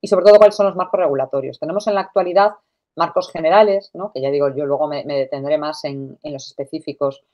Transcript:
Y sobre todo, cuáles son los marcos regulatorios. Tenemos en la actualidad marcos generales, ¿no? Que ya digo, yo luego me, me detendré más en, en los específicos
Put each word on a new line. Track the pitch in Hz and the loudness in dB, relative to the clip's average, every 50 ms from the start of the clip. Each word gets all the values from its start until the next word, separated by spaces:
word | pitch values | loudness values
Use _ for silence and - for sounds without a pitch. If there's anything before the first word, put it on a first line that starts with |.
Y | - 196 | 0 4
sobre | 208 185 175 | 2 6 8
todo, | 202 208 208 | 8 10 10
cuáles | 214 208 202 | 8 8 6
son | - 202 | 4 -2
los | 196 185 | -2 0
marcos | 185 185 - - 185 | -4 -6 -2 -2 -2
regulatorios. | 185 151 139 135 131 131 - 139 135 135 143 - | 0 0 0 -2 -4 -4 -4 -6 -6 -6 -10 -10
Tenemos | - 151 170 202 208 | -10 -6 -6 -4 -4
en | 220 202 | -2 -2
la | 196 | -2
actualidad | 185 - _ 202 185 180 175 196 196 208 208 _ _ _ _ _ _ _ _ | -4 -2 _ -2 -2 2 2 2 2 2 0 _ _ _ _ _ _ _ _
marcos | - 170 165 - 185 180 - | -4 -4 -2 -2 -4 -6 -4
generales, | - 165 160 160 180 208 214 208 196 196 - - _ | -10 -4 0 4 4 4 4 2 -2 -2 -4 -8 _
¿no? | 170 185 208 _ | -12 -12 -10 _
Que | 135 131 | -6 -4
ya | 139 | -4
digo, | 139 143 143 139 131 | -2 0 -2 -2 -4
yo | 135 147 | -4 -4
luego | 139 143 135 151 147 | -4 -2 -2 -2 -4
me, | 147 143 - | -6 -8 -8
me | 143 143 139 | -6 -4 -4
detendré | 135 131 - 139 139 143 151 151 | -4 -4 -6 -10 -6 -4 -4 -4
más | 151 151 156 - - | -4 -6 -10 -8 -10
en, | 147 139 139 135 135 135 _ _ | -10 -10 -10 -12 -14 -16 _ _
en | 151 147 | -14 -14
los | 131 - | -14 -16
específicos | - - - 139 - - 160 - - 147 _ 147 139 135 - _ _ | -18 -12 -12 -12 -10 -10 -12 -12 -12 -8 _ -6 -6 -6 -8 _ _